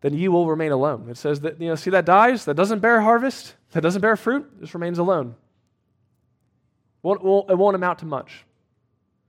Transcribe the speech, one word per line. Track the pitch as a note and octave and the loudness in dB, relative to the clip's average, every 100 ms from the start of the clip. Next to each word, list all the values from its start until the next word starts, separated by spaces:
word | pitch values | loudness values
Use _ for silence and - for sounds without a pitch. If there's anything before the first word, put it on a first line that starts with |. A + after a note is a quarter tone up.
then | C#3+ | -4
you | D3 F#3+ | -2 2
will | F3 E3 | 2 2
remain | D#3 D#3 | 0 0
alone. | C3+ C#3+ A#2+ A2+ | 0 0 -4 -10
It | B2 | -8
says | D3 C#3+ | -4 -4
that, | D3+ D#3+ | -6 -8
you | E3+ | -6
know, | |
see | D#3+ - | -6 0
that | F#3 E3+ | 0 4
dies, | F#3 A#3 B3 - | 6 6 2 -2
that | |
doesn't | D3 G3 A3 | 0 0 0
bear | A3 A#3 | 2 4
harvest, | G#3+ A#3 C4 - - - _ | 4 2 0 -6 -16 -20 _
that | E3 | -2
doesn't | D#3+ F#3+ | -2 0
bear | G#3 G#3+ | 0 0
fruit, | - C#4 C#4+ - | -2 -4 -6 -16
just | E3 | -16
remains | F3 E3+ F3 | -10 -6 -2
alone. | F3 F3+ B2 A#2 _ _ _ _ _ _ _ _ _ _ _ _ _ _ _ _ | 0 0 -4 -12 _ _ _ _ _ _ _ _ _ _ _ _ _ _ _ _
Won't, | E3+ G3+ | -4 -2
won't, | F#3+ G3 G3 | 2 2 2
it | F#3 | 2
won't | G3+ F#3+ | 4 2
amount | F3+ E3+ | -2 -4
to | D#3+ | -6
much. | C#3 - - _ _ _ _ _ _ _ _ | -10 -10 -18 _ _ _ _ _ _ _ _